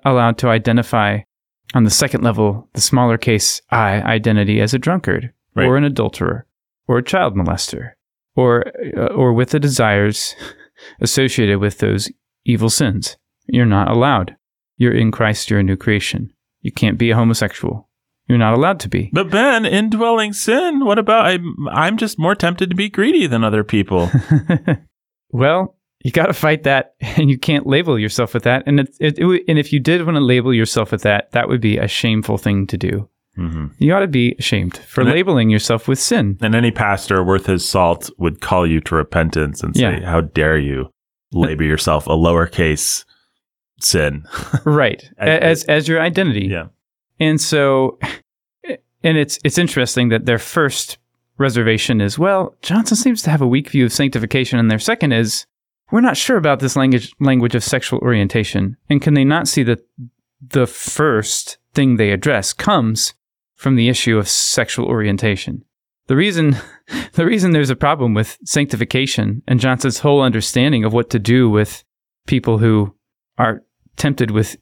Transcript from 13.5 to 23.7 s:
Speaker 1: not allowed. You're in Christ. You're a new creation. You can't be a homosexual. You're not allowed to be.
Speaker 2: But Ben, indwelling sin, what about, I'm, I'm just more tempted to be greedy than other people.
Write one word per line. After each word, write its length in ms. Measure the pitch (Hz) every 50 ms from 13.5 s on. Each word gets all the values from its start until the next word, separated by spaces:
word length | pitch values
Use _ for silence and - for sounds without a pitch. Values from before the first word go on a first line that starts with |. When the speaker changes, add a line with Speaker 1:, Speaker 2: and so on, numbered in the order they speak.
| 123 123 120
Speaker 1:
not 240 | 110 98 101 92 -
allowed. 460 | 110 117 127 143 127 101 90 - - _ _ _ _ _ _ _ _
You're 160 | - 123 120 107
in 160 | 117 113 110
Christ. 380 | - - 113 107 104 - - -
You're 100 | 107 101
a 40 | 95
new 140 | 95 95
creation. 560 | - - 117 104 98 - - - - 113 - _ _ _ _ _ _
You 100 | - -
can't 260 | - - 117 107 -
be 120 | 107 117 117
a 40 | 110
homosexual. 720 | 117 113 113 110 - 107 98 - - - - - 104 - _ _ _ _ _ _ _ _
You're 100 | - 123
not 160 | 117 110 110 113
allowed 260 | 127 151 190 190 156
to 80 | - 98
be. 200 | - 92 104 - -
Speaker 2:
But 160 | 175 190 156
Ben, 340 | 196 214 254 285 240 226 220
indwelling 680 | - 190 202 220 220 220 214 233 233 233 226 214 208 202
sin, 500 | - - 220 233 294 359 349 302 277 269
what 160 | 202 208 226
about, 280 | 202 214 220 226 202
I'm, 280 | 175 185 180 170 165 - - 143 -
I'm 260 | - 139 160 185 226
just 220 | 220 226 208 - -
more 160 | 156 180 202
tempted 340 | - - - 180 - 190 175
to 40 | 180
be 140 | 190 208 202
greedy 360 | - 190 214 285 370 311 185
than 160 | 139 120 113 113
other 200 | 107 107 107 104
people. 460 | -